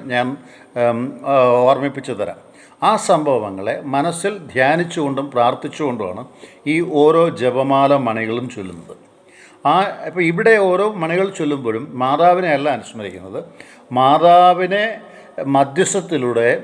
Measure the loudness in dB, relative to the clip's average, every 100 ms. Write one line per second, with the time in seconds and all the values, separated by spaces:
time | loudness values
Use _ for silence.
0 | -4 -2 -2 -6 -14 -20 -12 -2 0 0
1 | -6 -8 0 2 4 4 4 2 -2 -8
2 | -10 -8 -8 -10 -20 -20 -20 _ 0 0
3 | 2 0 2 -2 -2 -6 -6 -6 -4 -2
4 | -2 -4 -6 -6 -6 0 2 2 -2 -4
5 | -4 -4 -4 0 0 0 -8 -6 -6 -4
6 | -8 -10 -14 -20 -20 -10 -4 -2 0 4
7 | 4 4 2 0 -2 0 0 2 4 2
8 | 0 -4 -4 -6 -6 -10 -14 -14 -20 -20
9 | _ _ _ _ -20 _ 0 2 0 -6
10 | -8 -2 -2 2 4 4 4 2 0 -2
11 | -4 -2 -2 -2 -4 -2 -4 -4 -6 -4
12 | 0 4 4 4 2 0 0 -4 -6 -12
13 | -12 -12 -12 -12 -12 -18 -20 -20 -6 2
14 | 4 6 6 8 6 4 0 -2 -4 -6
15 | -16 -20 -18 -10 -2 0 2 0 -2 -2
16 | -4 -4 -2 0 0 0